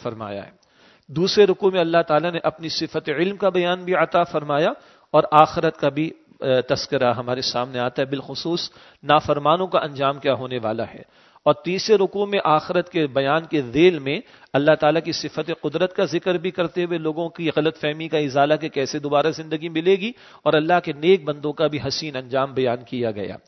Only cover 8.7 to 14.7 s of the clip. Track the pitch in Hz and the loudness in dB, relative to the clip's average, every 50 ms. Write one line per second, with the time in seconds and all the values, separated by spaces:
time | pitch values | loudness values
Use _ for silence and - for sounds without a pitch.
8.7 | _ - - - _ _ - 143 147 156 - - 147 147 143 147 165 180 190 175 | _ -20 -20 -20 _ _ 2 4 4 4 4 2 -2 2 2 2 2 2 0 0
9.7 | 180 175 - 151 143 131 139 135 143 139 123 143 127 113 127 127 127 123 110 107 | 0 0 -2 -2 -4 -2 -2 -2 -2 -2 0 -2 0 -2 -2 -6 -6 -4 -4 -4
10.7 | 113 113 110 - - 110 - _ _ _ _ _ _ _ - 147 147 - - 170 | -4 -4 -6 -8 -10 -18 -20 _ _ _ _ _ _ _ 2 2 2 2 0 -6
11.7 | 185 190 - - 214 196 196 180 - 202 208 202 202 196 - 156 156 156 - - | -6 -2 2 4 4 4 4 2 -2 -2 -4 -2 -2 0 2 2 2 2 0 0
12.7 | 180 180 170 - - 170 151 135 123 139 139 139 147 165 165 156 165 147 131 120 | -2 -2 -2 -2 -2 -2 -2 0 0 0 0 2 0 0 -2 -2 -2 -2 -2 0
13.7 | 113 147 175 185 175 147 135 135 147 208 - _ - - - _ - 135 143 156 | 2 4 6 6 4 2 -2 -4 -6 -6 -8 _ -20 -20 -8 _ -2 2 4 4